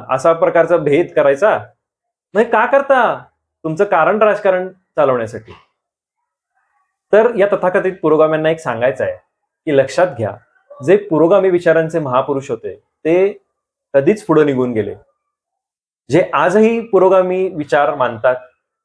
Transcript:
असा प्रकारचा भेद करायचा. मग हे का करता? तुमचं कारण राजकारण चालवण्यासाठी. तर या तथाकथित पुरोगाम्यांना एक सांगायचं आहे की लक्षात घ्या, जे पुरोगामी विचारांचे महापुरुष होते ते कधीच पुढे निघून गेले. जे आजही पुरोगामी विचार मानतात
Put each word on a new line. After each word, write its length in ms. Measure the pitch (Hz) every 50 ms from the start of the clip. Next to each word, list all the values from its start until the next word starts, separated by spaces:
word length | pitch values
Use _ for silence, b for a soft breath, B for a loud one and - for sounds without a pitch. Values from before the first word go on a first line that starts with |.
| - -
असा 220 | 131 143 - 165
प्रकारचा 440 | 165 165 185 170 165 165 160 160 175 160
भेद 340 | 151 147 143 160 170 - -
करायचा. 440 | 156 143 139 143 139 202 220 160 113 110 - _ _ _ _ _ _ _ _ _ _ _ _ -
मग 60 | 202
हे 40 | 233
का 200 | 233 226 214 233
करता? 520 | 240 277 277 277 277 269 254 226 175 147 127 - _ _ _ _ _ _ _ -
तुमचं 200 | 160 156 160 202
कारण 380 | 202 190 - - 175 208 214
राजकारण 460 | 220 214 190 - - 190 185 180 185 185 - _ _ _ -
चालवण्यासाठी. 560 | 165 143 135 127 120 113 110 113 107 110 - - - _ _ _ _ _ _ _ _ _ _ _ _ _ _ _ _ _ _ _ _ _ _ _ _ _ _ _ _ _ -
तर 180 | - 214 233 247 233
या 100 | 185 196 202
तथाकथित 440 | 190 185 190 185 185 196 175 185 185 -
पुरोगाम्यांना 480 | - 156 156 156 156 156 156 156 156 156
एक 80 | 165 160
सांगायचं 440 | - 139 117 113 123 135 135 - 107
आहे 120 | 95 90 - _ _ _ _ _ _ _ _ -
की 100 | 160 143
लक्षात 300 | 135 131 - - 170 185 175
घ्या, 280 | 131 113 110 98 101 - _ _ _ _ _ _
जे 260 | - - 127 147 196 202
पुरोगामी 500 | 202 - 160 151 165 170 208 196 190 190
विचारांचे 480 | 175 175 175 170 160 165 160 160 170 160
महापुरुष 520 | 151 131 123 131 135 147 139 135 131 -
होते 240 | 117 - - 98 87 - _ _ _ _ -
ते 280 | 156 170 180 196 202 - - _ _ _ _ _ _ _ _ _ _ -
कधीच 300 | - 139 175 214 214 -
पुढे 180 | - 156 151 151
निघून 280 | 143 135 123 127 123
गेले. 220 | 117 110 101 98 98 - _ _ _ _ _ _ _ _ _ _ _ _ _ _ _ _ _ _ _ _ _ -
जे 180 | 131 175 - - -
आजही 460 | 139 160 180 180 214 220 233 233 233 226 -
पुरोगामी 600 | 196 185 185 185 190 185 185 180 185 185 190 185
विचार 460 | 139 147 143 139 156 143 147 151 147
मानतात 420 | 139 127 120 117 110 123 127 127 - - - _ _ _ _ _ _